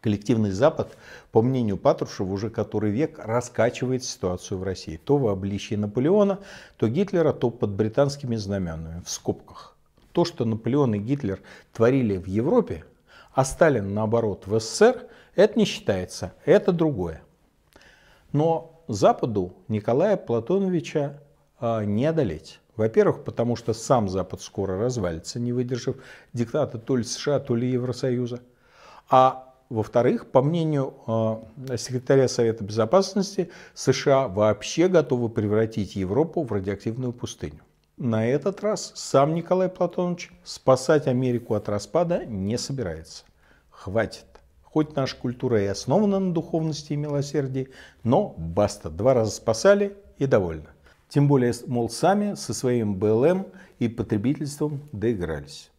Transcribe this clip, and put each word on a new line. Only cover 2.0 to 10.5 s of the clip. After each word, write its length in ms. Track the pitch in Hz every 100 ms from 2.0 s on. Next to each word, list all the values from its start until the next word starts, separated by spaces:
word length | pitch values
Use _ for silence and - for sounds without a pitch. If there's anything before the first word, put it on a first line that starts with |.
| 127 - 95
уже 200 | 98 110
который 400 | - 104 110 104
век 280 | 104 156 -
раскачивает 840 | 107 120 120 - 113 120 127 127
ситуацию 540 | - - 92 90 - 95
в 60 |
России. 320 | 92 92 - 80
То 200 | - 143
в 120 | 123
обличье 500 | 98 98 101 - 104
Наполеона, 640 | 104 113 139 202 202 190 - - - _
то 120 | 113
Гитлера, 440 | 131 202 180 156
то 180 | 156 123
под 200 | - 107
британскими 680 | 98 110 110 143 143 127 113
знаменами, 640 | 98 98 87 80 80 85
в 60 | 85
скобках. 680 | - - - - - - _ _ _ _
То, 140 | -
что 200 | 170 -
Наполеон 520 | 113